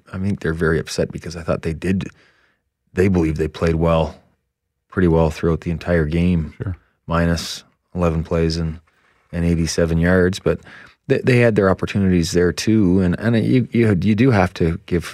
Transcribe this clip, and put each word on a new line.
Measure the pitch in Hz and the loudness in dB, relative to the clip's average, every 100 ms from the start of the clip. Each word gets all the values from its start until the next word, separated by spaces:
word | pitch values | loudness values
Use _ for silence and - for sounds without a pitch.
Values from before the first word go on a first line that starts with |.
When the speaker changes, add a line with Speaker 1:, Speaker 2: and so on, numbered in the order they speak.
| _ | _
Speaker 1:
I | 98 | -8
think | 98 101 | -6 -4
they're | 80 | -4
very | 80 82 80 | -2 0 0
upset | - - 82 | -4 -4 -6
because | - - 85 | -6 -12 -12
I | |
thought | 82 78 | -6 -4
they | 85 | -4
did, | 78 87 95 - - _ _ _ _ _ _ _ | -6 -4 -4 -4 -12 _ _ _ _ _ _ _
they | - 98 | -2 0
believe | 90 80 76 | 2 0 -2
they | 76 | -4
played | - 85 | -2 -2
well, | 80 82 82 78 - _ _ _ _ _ _ _ | 0 2 0 -2 -6 _ _ _ _ _ _ _
pretty | - 90 | -2 2
well | 82 80 | 2 2
throughout | - 85 80 | 0 -2 -2
the | - | -4
entire | 82 - 87 76 | -8 -2 -2 0
game, | 82 87 87 76 - | 0 0 0 -2 -8
Speaker 2:
Sure. | - 87 _ _ - | -10 -10 _ _ -4
Speaker 1:
minus | 85 85 82 - - - _ _ | -2 0 -2 -6 -12 -16 _ _
eleven | 90 87 82 | -2 -2 -2
plays | 80 85 82 82 | -2 0 0 -2
and, | 82 78 _ _ _ _ _ | -6 -8 _ _ _ _ _
and | 85 | -4
eighty-seven | 85 82 82 - 82 82 | 0 0 -2 0 0 2
yards, | 85 92 90 95 | 2 4 2 0
but | - 82 - - - _ - | -2 -4 -6 -20 -20 _ -4
they, | 135 | -2
they | - 123 | 2 4
had | 120 | 4
their | 107 98 | 4 2
opportunities | 92 95 104 95 90 82 | 2 -2 0 2 2 2
there | 87 87 | 2 0
too, | 82 - 110 92 95 | 0 0 2 4 4
and, | 90 90 | 2 0
and | 113 117 | 0 0
you, | 110 127 120 | 2 2 2
you, | 117 113 95 | 2 2 2
you | 95 104 | 2 2
do | 131 | 4
have | 107 92 | 4 2
to | - 82 82 - | 0 -2 -2 -4
give | 87 - | -4 -4